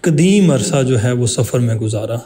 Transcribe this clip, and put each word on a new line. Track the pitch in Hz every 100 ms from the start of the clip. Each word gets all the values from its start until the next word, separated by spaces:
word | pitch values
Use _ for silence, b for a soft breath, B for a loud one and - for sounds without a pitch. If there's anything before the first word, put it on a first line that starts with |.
| -
कदीम | 151 175 202 185
अरसा | 135 113 147
जो | 131 127
है | 117
वो | 123 120
सफ़र | - 113 127
में | 120 110
गुजारा। | 110 107 113 117